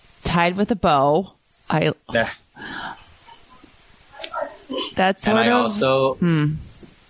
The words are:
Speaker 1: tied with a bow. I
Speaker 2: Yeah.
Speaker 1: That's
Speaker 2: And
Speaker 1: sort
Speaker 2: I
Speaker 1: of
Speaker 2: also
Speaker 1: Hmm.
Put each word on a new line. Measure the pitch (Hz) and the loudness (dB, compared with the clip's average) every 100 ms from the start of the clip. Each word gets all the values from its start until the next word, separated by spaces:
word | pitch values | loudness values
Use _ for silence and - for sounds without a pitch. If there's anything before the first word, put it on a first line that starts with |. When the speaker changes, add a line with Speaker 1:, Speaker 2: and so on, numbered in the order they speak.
| - - | -20 -10
Speaker 1:
tied | - 170 175 185 | -4 0 0 2
with | 208 | -2
a | 196 | 0
bow. | 185 143 139 156 190 _ _ _ - | 2 4 4 2 0 _ _ _ -2
I | 156 156 - _ | 0 0 -2 _
Speaker 2:
Yeah. | 117 113 - _ - - - - - - - - - - - - - - - - - - - - - - - - - | -2 -2 -4 _ -18 -14 -12 -12 -14 -20 -20 -20 -20 -20 -20 -20 -20 -20 -20 -20 -14 -12 -10 -12 -14 -14 -12 -10 -2
Speaker 1:
That's | 190 196 - | -2 0 0
Speaker 2:
And | 220 | 2
Speaker 1:
sort | 226 | 2
Speaker 2:
I | |
Speaker 1:
of | 247 226 | 2 0
Speaker 2:
also | 208 131 135 135 - | 0 0 2 2 0
Speaker 1:
Hmm. | 175 160 147 156 - - - - - | 0 2 0 -4 -10 -20 -20 -20 -20